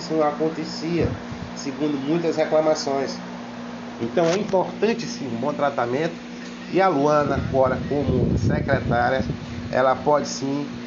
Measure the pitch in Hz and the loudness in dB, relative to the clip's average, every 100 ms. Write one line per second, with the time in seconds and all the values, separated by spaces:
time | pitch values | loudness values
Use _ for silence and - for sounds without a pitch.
0 | 170 160 147 143 160 151 160 - 156 165 | -2 0 2 2 -2 -2 -6 -6 -2 0
1 | 123 - - - - - 143 131 151 139 | 0 -2 -8 -10 -10 -10 -8 -2 -2 0
2 | 139 170 165 147 151 156 156 151 143 139 | 0 0 2 0 2 4 4 2 0 -2
3 | 127 - - - - - - - - - | -2 -6 -10 -12 -12 -12 -12 -12 -12 -6
4 | 117 175 170 190 220 185 165 - 208 233 | -4 2 2 2 0 0 0 0 0 0
5 | 156 - 135 113 139 143 143 131 120 127 | -4 -6 -6 -4 -2 0 0 0 0 0
6 | 165 - - - - - - 175 190 143 | -2 -4 -12 -14 -12 -12 -2 2 4 4
7 | 147 151 139 135 - 135 131 127 - 143 | 4 4 4 0 0 4 4 2 -2 0
8 | 131 127 120 - - - - 131 120 120 | 2 2 2 2 2 2 2 0 2 2
9 | 123 131 127 - - - - 123 131 127 | 4 2 0 -4 -8 -10 -2 2 4 2
10 | 147 147 127 - 135 143 143 - | 4 2 2 -4 -2 -2 -4 -8